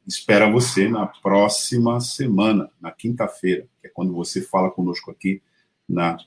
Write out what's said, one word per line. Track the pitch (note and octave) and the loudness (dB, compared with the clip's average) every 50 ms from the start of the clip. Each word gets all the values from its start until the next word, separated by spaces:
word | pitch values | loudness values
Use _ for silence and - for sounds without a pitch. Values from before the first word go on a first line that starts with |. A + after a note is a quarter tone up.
| _ | _
espera | G2 - - - - G#2+ G2+ G#2+ G#2 | -12 -12 -6 0 2 4 4 6 4
você | G#2+ B2 B2 - - G2 G2 A2 | 4 2 2 2 2 2 2 2
na | A#2 G#2+ G2 | 0 -2 -4
próxima | F#2+ - - - G2 G2 G2+ G2+ G#2+ - - - - B2+ A#2+ A#2 A#2+ A#2+ B2 | -6 -8 -6 -2 2 4 4 4 4 2 -2 -2 -2 0 2 2 2 0 0
semana, | A#2+ - - - C3+ B2 G2+ F#2+ G#2 A2 A2 G2 D#2+ - _ _ | -2 -4 -6 -4 -2 0 2 2 4 4 2 2 0 -4 _ _
na | E2+ E2 | -14 -14
quinta-feira, | - - - A#2 A#2+ A#2+ A2 G2+ - - - F#2 F2+ - - - _ _ | -12 -8 -6 -6 -4 -4 -4 -6 -6 -4 -2 0 0 -2 -4 -8 _ _
que | - | -20
é | - | -16
quando | - - F#2 F#2 F2 | -8 -4 -4 -4 -4
você | E2+ E2+ - - F#2+ F2+ | -4 -6 -6 -6 -6 -4
fala | - - F#2+ F#2 F#2 | -2 0 0 0 0
conosco | - - F2+ F2+ F2 - - - | -2 -2 -2 -4 -4 -6 -10 -16
aqui | F#2+ - - F#2+ F#2+ F#2+ - _ _ _ _ _ _ _ _ - | -14 -6 -4 -4 -4 -4 -8 _ _ _ _ _ _ _ _ -6
na | F2 E2+ E2+ E2 E2+ - - | -2 -2 0 -2 -2 -4 -8